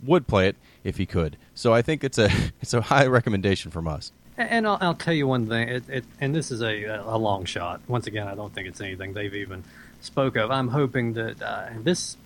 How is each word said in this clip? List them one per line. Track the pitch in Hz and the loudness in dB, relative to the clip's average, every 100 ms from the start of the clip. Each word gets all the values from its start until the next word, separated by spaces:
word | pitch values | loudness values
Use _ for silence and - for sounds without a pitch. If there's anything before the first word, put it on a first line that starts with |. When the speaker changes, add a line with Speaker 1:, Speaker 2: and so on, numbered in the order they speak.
Speaker 1:
would | 123 175 123 | 2 2 4
play | 101 95 | 4 4
it | - - - | 0 -8 -10
if | 104 92 | -6 -4
he | |
could. | 92 90 78 67 - | -2 0 -2 -4 -16
So | - 120 | -2 4
I | 113 | 4
think | 117 156 | 4 0
it's | 135 - | 0 4
a, | 104 90 - | 4 4 0
<laughs> | - | -4
it's | - | -2
a | 120 | -2
high | 110 143 135 | 4 6 6
recommendation | 127 117 98 98 95 85 | 6 4 2 2 0 -2
from | 82 82 | -6 -4
us. | 76 - - - - | -4 -8 -16 -12 -6
Speaker 2:
A-, | |
and | 226 233 214 | -2 0 2
I'll, | 196 | 2
I'll | 180 | 0
tell | 165 - | 0 0
you | 160 139 | 2 4
one | 127 110 | 2 2
thing, | 113 117 | 0 0
it, | 123 120 | -2 -4
it, | 131 120 - | -8 -8 -4
and | 139 | -2
this | 156 - | 0 -2
is | 117 | -2
a, | 113 107 | -2 -2
a | 104 107 104 113 | -4 -6 -2 0
long | 110 98 | 2 0
shot. | 90 98 87 87 - | -2 -6 -6 -6 -4
Once | 120 113 | -4 -2
again, | 107 101 | -6 -6
I | |
don't | 101 104 | -8 -10
think | - 92 | -10 -10
it's | 87 | -10
anything | 98 92 95 | -10 -8 -8
they've | 98 104 | -8 -8
even | 101 95 92 92 - - - | -8 -10 -12 -14 -20 -20 -20
spoke | - - 135 117 | -6 0 0 2
of. | 110 | 0
I'm | 135 127 | 0 0
hoping | 143 135 131 117 | 2 0 0 -2
that, | 113 113 104 | -2 -6 -8
uh, | 110 104 92 | -8 -8 -8
and | 113 | -4
this | 127 180 - - | -2 -2 -4 -12